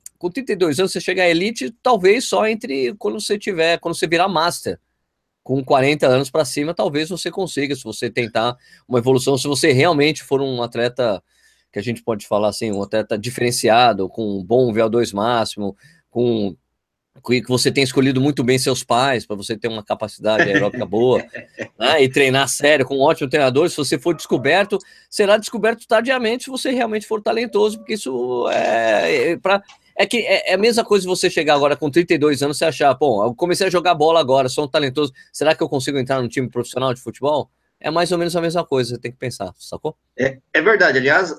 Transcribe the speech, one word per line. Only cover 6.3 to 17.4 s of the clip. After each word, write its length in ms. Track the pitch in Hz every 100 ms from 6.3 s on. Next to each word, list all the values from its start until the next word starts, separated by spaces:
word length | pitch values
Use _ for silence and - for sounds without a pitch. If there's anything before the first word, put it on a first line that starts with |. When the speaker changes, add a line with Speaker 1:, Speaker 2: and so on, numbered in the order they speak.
Speaker 1:
pra 140 | 160
cima, 300 | 143 - 147
talvez 340 | 170 180 143 156
você 220 | 165 180
consiga, 440 | 196 180 - 143
se 80 | 131
você 280 | 113 104 120
tentar 460 | - 113 113 120 123 _ _ _
uma 120 | 120
evolução, 380 | 120 127 135 135
se 100 | 143
você 240 | 139 165
realmente 500 | 127 170 151 147 156
for 200 | - 135
um 200 | 139 123
atleta, 600 | 117 120 120 123 117 92 - _ _ _ _
que 60 | 107
a 40 |
gente 200 | 107 113
pode 240 | - 107 -
falar 220 | 104 104
assim, 220 | - 113
um 120 | 101
atleta 340 | 101 110 107 107
diferenciado, 920 | 123 - 120 - 117 113 123 98 92
com 280 | - 107 98
um 60 |
bom 260 | 90 123 123
V 100 | 107
O 60 | 113
dois 200 | 117 127
máximo, 640 | 101 113 120 110 - 101 - - _ _
com, 440 | 120 123 113 101 82 _ _ _ _ _ _
com 100 | -
que 160 | 123